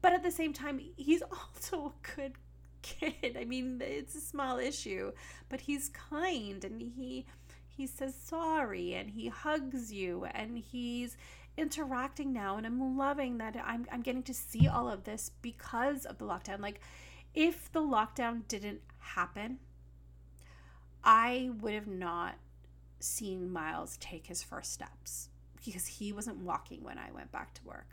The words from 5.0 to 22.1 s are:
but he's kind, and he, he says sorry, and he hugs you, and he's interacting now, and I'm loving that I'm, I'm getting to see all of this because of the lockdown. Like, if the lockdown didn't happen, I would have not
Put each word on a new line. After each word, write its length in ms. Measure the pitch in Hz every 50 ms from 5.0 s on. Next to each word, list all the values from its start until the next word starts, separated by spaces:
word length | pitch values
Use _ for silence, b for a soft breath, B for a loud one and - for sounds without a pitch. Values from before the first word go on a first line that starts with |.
| 190 196 - B B B B B B B
but 120 | - 262
he's 280 | - - 285 277 269 -
kind, 760 | - - - - 311 294 339 370 349 254 214 202 196 196 190
and 180 | 196 214 226 233
he, 440 | 240 240 254 262 254 254 254 262 B B B B B B B B B
he 180 | - - 269
says 300 | 262 - - 269 269 262
sorry, 760 | - - - - 330 330 320 320 311 277 220 196 185 175 175 180
and 160 | 180 202 208
he 180 | 208 226 220 233
hugs 640 | 220 - - 302 302 311 269 262 254 254 240 214 214
you, 320 | 196 190 180 175 180 180
and 340 | 180 - - 214 220 240 233
he's 580 | 226 - - 247 240 240 240 240 240 240 - B B B B B B B B
interacting 760 | - 311 311 - 302 311 269 262 240 254 269 269 - 294 277 262
now, 240 | 233 202 196 196
and 80 | 214 220
I'm 320 | 226 233 254 262 262 262
loving 420 | 269 277 277 285 285 277 254 247 233
that 180 | 220 220 208 220 -
I'm, 180 | - 226 233 240 -
I'm 100 | - 247
getting 220 | 233 262 254 254 254
to 100 | - 254
see 360 | - - - - 220 240 -
all 200 | - - 240 247
of 140 | 214 196 196
this 300 | 214 214 220 - - - - -
because 640 | 240 233 - - - - 233 240 277 294 269 -
of 140 | - - -
the 60 | -
lockdown. 360 | 208 185 185 - - 196 202
Like, 200 | 202 202 202 - B B B B B B B B B B -
if 380 | - 311 339 339 - - - -
the 80 | 320
lockdown 680 | 311 294 254 214 220 220 - - 247 233 233 233 220
didn't 340 | - - 202 202 208 202 - - - - -
happen, 600 | - - - 190 175 175 - 202 208 233 262 262 - - - - - - - - - - - - - - - B B B B B B B B B B B B - -
I 480 | - 226 226 226 240 247 254 254 254 240 214
would 140 | 208 220 208
have 140 | 214 208 208
not 480 | 196 180 185 175